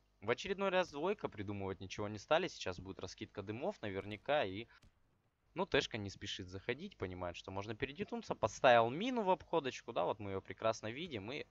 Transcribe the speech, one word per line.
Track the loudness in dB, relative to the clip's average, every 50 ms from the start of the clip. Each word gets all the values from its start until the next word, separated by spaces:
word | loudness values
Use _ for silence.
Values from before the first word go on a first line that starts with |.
| _ _ _ _
В | 0 0
очередной | 0 0 0 -4 -2 0 0 2
раз | 4 4 2 2
двойка, | -2 -2 -2 0 0 -2 -4
придумывать | -6 -6 -6 -4 -4 -4 -2 -2 -4 -4 -4
ничего | -8 -8 -6 -4 -4
не | -4 -4
стали, | -6 0 2 4 4 4
сейчас | 0 -4 -6 -6 -6 -6 -4
будет | -8 -10 -8 -8
раскидка | -8 -10 -8 -10 -10 -8 -8 -8 -6
дымов | -6 -4 -4 -4 -4 -4 -4
наверняка, | -6 -4 -4 -4 -4 -6 -8 -6 -2 0 2 2 2
и, | 0 -2 -6 -8 -10 -14 -20 -20 -20 -20 _ _ _ _ _ _ _ _ _ _ _ -6
ну, | -4 0
Тэшка | 2 2 2 2 2 -2
не | -4 -6 -6
спешит | -8 -8 -8 -8 -6 -8 -8
заходить, | -8 -10 -6 -4 -4 -4 -4 -6 -10 -8
понимает, | -6 -6 -6 -4 -4 -4 -6 -6
что | -8 -10 -6
можно | -6 -6 -4 -6 -4
передетунуться, | -4 -6 -6 -4 -6 -6 -6 -6 -6 -4 -6 -2
подставил | 0 0 0 2 6 8 10 10 10 10 6
мину | 4 0 -2 0 0 2 2
в | 4
обходочку, | 2 2 0 0 0 0 2 0 -4 -6 -8 -6
да, | -2 0 0
вот | 0 0 -2
мы | -4 -4
её | -4 -4
прекрасно | -6 -6 -6 0 2 0 2 0 -4 -8
видим, | -6 -6 -6 -6 -6 -6 -6 -6
и | -6 -8 -8 -10